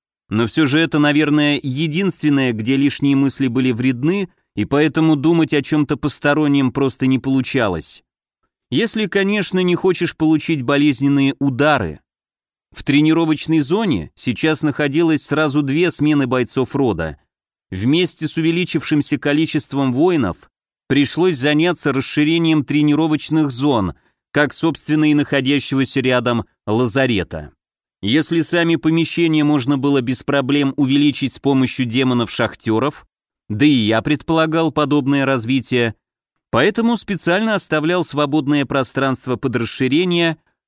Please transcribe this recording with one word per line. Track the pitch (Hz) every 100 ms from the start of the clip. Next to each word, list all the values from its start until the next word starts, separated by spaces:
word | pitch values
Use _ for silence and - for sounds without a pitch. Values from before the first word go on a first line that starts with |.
| _ _ _
Но | 107 117
всё | 156 147
же | 151
это, | 165 156
наверное, | 147 147 147 151 147 143
единственное, | 135 131 160 160 196 - 151 139 127
где | 110 110 135
лишние | 139 - 143 139
мысли | 139 - 131
были | 120 127
вредны, | 117 127 120 147 202 180 _ _ -
и | 104
поэтому | 143 156 156 160 147
думать | 151 170 151
о | 151
чём-то | - 156 143 143
постороннем | 147 - 147 147 147 143 127
просто | 139 135 - 131
не | 131
получалось. | 135 135 123 135 107 85 - - _ _ _ _ _ _ _
Если, | 131 220 220 180
конечно, | 202 196 208 175 185
не | 180 170
хочешь | 190 175 175 -
получить | 156 156 - 156
болезненные | 123 143 147 131 139 139 139 -
удары. | 139 120 151 139 85 71 _ _ _ _ _ _ _ -
В |
тренировочной | - 143 156 160 160 151 - 160
зоне | 131 202 214 101 73 -
сейчас | 123 117 160 156
находилось | 151 135 147 147 165 151
сразу | - 143 151 143
две | 135 151 175
смены | - 151 147 127
бойцов | 127 120 135 123 135
рода. | 127 85 80 73 _ _ _ _ _
Вместе | 92 120 165 175 - 151
с | 165
увеличившимся | 160 170 175 156 - 151 - 147
количеством | 143 147 160 151 - 139 131
воинов | 123 175 165 98 - - _ _ _ -
пришлось | 139 139 151 185 139
заняться | 143 151 175 160 147
расширением | 135 - - 151 165 165 156 135
тренировочных | 147 147 147 160 151 - 160 143
зон, | 120 147 120 92 - _ _ _
как, | 143 147
собственно, | - 160 139 - 156 151
и |
находящегося | 147 139 139 131 143 - 135 131 139
рядом | 127 127 120 117 - _ -
лазарета. | 113 127 135 131 101 85 82 76 _ _ _ _ _
Если | 98 147 147 170
сами | - 175 165 165
помещения | 160 165 156 - 170 156 147
можно | 147 120 139
было | 143 139
без | 123 127
проблем | - 139 127 143 139 131
увеличить | 131 143 147 131 131
с | -
помощью | 139 135 127 - 120
демонов-шахтёров, | 123 127 120 110 - 113 - 117 110 139 - _ _ _ _ -
да | 107 151
и |
я | 131 107 110
предполагал | 147 147 - 160 160 160 160
подобное | 156 139 147 131 143 135
развитие, | 131 113 135 - 123 117 - _ _ _ _ _
поэтому | 113 175 226 226 233
специально | - 180 165 185 226 202
оставлял | - 156 156 180
свободное | - 143 147 151 139 147 135
пространство | 143 127 135 135 131 127 123
под | 139 120
расширение – | 113 - 131 151 185 175 170 156 _ _